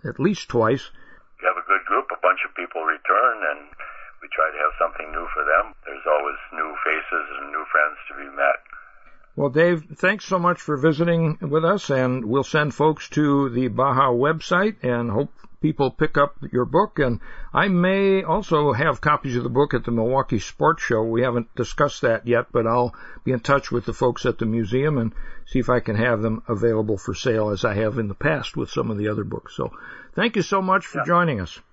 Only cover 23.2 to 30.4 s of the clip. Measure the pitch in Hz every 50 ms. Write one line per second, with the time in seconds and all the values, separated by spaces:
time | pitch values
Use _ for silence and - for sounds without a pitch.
23.2 | - - 127 120 - - 139 139 - - - 120 110 - 113 - 139 123 117 -
24.2 | - 131 110 - 117 110 110 117 110 95 110 131 139 156 156 131 113 110 - -
25.2 | - - - - - - - 131 120 123 123 120 113 - 107 104 113 123 120 104
26.2 | 107 113 110 110 - - 117 101 117 117 113 110 110 104 110 95 - - 98 -
27.2 | - 135 113 110 107 107 104 92 - 113 104 101 110 110 107 131 113 101 95 -
28.2 | - 147 160 139 135 - - - 127 - - 131 - 110 110 101 104 107 107 110
29.2 | 101 98 - - - - - - - - - - - - - - - - - -
30.2 | 196 240 226 214